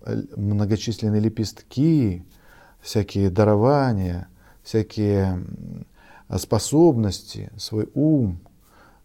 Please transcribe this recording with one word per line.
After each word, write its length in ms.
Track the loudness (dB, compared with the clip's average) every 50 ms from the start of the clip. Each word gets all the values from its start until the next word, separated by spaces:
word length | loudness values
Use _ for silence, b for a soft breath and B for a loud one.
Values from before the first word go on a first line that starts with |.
| -10
э, 160 | -8 -6 -6 -6 -8 -8 -6
многочисленные 840 | -4 -2 0 0 0 0 0 -2 -2 -4 -6 -2 -2 0 0 2
лепестки, 1040 | 0 0 0 -2 -6 -6 -6 -14 -18 -10 -2 0 2 4 4 4 2 0 -2 -4 -10 -18 b b b b b b b b b b
всякие 500 | -12 -4 -2 -2 -2 0 0 0 2 2
дарования, 1000 | 4 4 4 4 4 4 4 4 4 4 2 2 0 0 -2 -2 -4 -6 -8 -12 -18 b b b b b b
всякие, 600 | -4 -2 -2 -2 -2 -2 -2 0 2 2 2 2
м, 640 | 0 -2 -4 -6 -10 -12 -12 -12 -12 -14 -14 -16 _ _ b b b b b b b -6 -6
способности, 1160 | -2 0 -2 -2 0 0 2 4 6 6 4 4 0 -2 -2 -6 -10 -14 -14 -14 -14 -14 -14 -14
свой 320 | -12 -6 -4 -4 -4 -4 -2
ум, 460 | 0 2 2 2 2 2 0 -4 -6 -12 -18 _ _ b b b b b b b b b